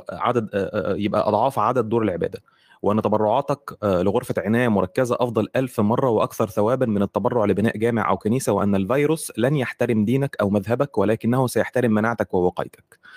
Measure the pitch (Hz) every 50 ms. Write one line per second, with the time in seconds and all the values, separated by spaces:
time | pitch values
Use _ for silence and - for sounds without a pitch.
0 | - - - - 95 113 123 120 110 95 - 101 95 - - 104 90 - 98 95
1 | 101 104 - 107 - - 104 104 117 135 - 127 104 110 127 127 117 110 110 117
2 | 110 101 90 85 85 - - - - _ _ _ _ _ - _ - 95 104 110
3 | 104 110 107 104 107 104 110 131 139 - 143 - _ - - - - 101 95 87
4 | 90 101 95 120 127 - - - 82 98 110 117 127 120 107 98 92 90 - -
5 | 131 117 120 - 123 123 113 113 98 - - 127 135 123 - - 107 104 113 127
6 | 135 131 113 107 - 123 - - 117 104 - - 104 110 127 131 131 117 104 98
7 | 101 95 - - 98 117 - 120 104 101 95 95 104 113 - 104 107 117 117 113
8 | 104 - 95 92 - 107 113 135 - - 107 98 98 101 101 98 98 92 123 143
9 | 147 147 160 160 - - - - 113 131 151 147 123 - - - 120 120 120 107
10 | 107 101 123 135 139 139 - - 104 101 98 101 92 101 117 127 143 139 - 107
11 | 95 101 110 110 - 113 120 127 131 123 - 117 95 - - 123 123 120 110 107
12 | 107 117 117 - 104 - - 92 90 90 - - 67 - - - _ _ - _
13 | _ - -